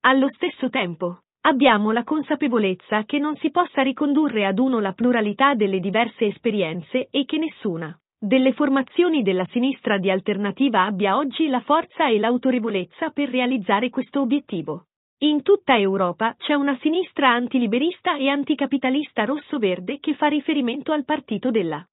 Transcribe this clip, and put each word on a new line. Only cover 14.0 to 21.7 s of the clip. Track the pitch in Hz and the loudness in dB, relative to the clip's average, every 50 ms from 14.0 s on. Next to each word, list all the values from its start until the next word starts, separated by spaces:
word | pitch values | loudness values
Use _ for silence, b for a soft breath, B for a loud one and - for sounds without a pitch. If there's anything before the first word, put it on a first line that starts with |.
| 240 - - 277 | -8 -4 -2 -2
obiettivo. | 277 240 247 285 285 - - 175 156 151 151 175 - _ _ _ _ _ _ _ - | 0 0 0 -2 -2 -4 -8 -6 -6 -6 -8 -10 -12 _ _ _ _ _ _ _ 0
In | 302 302 294 - | 0 0 0 4
tutta | - 403 403 _ - 262 | 4 2 2 _ 2 2
Europa | 226 196 196 190 190 190 175 175 _ 220 226 233 _ | 4 4 2 0 0 0 -2 -2 _ -4 -4 -4 _
c'è | - - 302 | -4 -2 0
una | 285 277 285 277 254 | 0 0 -2 -2 -2
sinistra | - 311 311 359 370 - _ - 285 262 | -2 -2 0 0 -2 -4 _ 0 2 4
antiliberista | 233 240 247 240 - 262 240 214 208 247 285 339 359 - _ 359 339 | 4 2 0 0 0 0 0 2 0 0 0 -2 -4 -4 _ -4 -2
e | 285 269 277 | 0 0 0
anticapitalista | 277 285 277 - 311 - 285 269 - 269 - 254 262 285 294 - _ - 214 | 0 -2 0 -2 -2 -2 -2 -2 -2 -2 0 0 0 0 -2 -4 _ -4 -2
rosso-verde | 208 277 302 - - - 285 214 190 180 180 180 185 277 285 | -2 -2 -6 -6 -8 -6 -2 0 -2 -2 -2 -6 -10 -10 -6
che | - 302 294 | -4 -4 -2
fa | - 302 294 | 0 0 0
riferimento | 302 302 277 - 320 302 254 233 240 294 - - 311 | 0 0 -2 -2 -2 0 0 -2 -4 -4 -4 -4 -4
al | 302 269 | -4 -2
partito | - 302 302 - - 226 196 - 254 | -2 -4 -4 -4 -6 -8 -4 -2 -2
della | 233 220 185 165 | 0 0 -2 -2